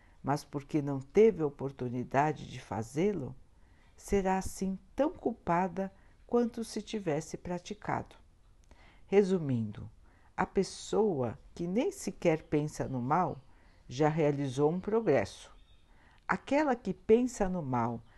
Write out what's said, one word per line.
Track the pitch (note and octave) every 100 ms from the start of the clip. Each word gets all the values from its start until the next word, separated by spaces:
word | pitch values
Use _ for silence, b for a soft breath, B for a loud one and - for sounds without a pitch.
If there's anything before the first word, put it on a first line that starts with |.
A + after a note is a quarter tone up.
| b b
mas | C3 D3
porque | - D3 - D3+
não | C#3+ C3+
teve | C3 G3+ A3+ F3+
oportunidade | D3 - C3+ C3 B2 B2 A#2 C3 D3+ D3 -
de | B2+
fazê-lo, | - G2+ A2+ C#3+ G3+ F#3 B2 C3+ - b b b b -
será | - G3+ F#3+ F#3+
assim | - - F#3+ F#3+ -
tão | - D4
culpada | - B3+ A#3 - F3 F#3 F3 F#3+ b b b
quanto | - A#3+ A#3+ A#3
se | A3+ A3
tivesse | G#3 A3 F3+ D3 - -
praticado. | - F3 - G#3 - - - - - _ - - - b b b b
Resumindo, | G3 F#3+ F#3 D3 A#2+ G#2+ - G#2 - b b b -
a | -
pessoa | G3 F3+ - - F#3 G#3+ D3 A#2+ - -
que | - E3+
nem | G3 F#4
sequer | - - - F3 D#3+
pensa | - D3+ D3+ - B2
no | B2+
mal | B2 D#3+ E3 C3+ - b b b b
já | B2 D3+
realizou | D#3 D3 C#3+ C#3 B2+ D3
um | F3+
progresso. | G3+ A3 G#3+ C3 G2 - - - - - b b b b -
Aquela | F#3+ - C#4 D4+ A#3+
que | G3
pensa | F3+ - A3+ B3 - F#3+
no | F3+
mal, | C#3 B2 A#2 A#2 -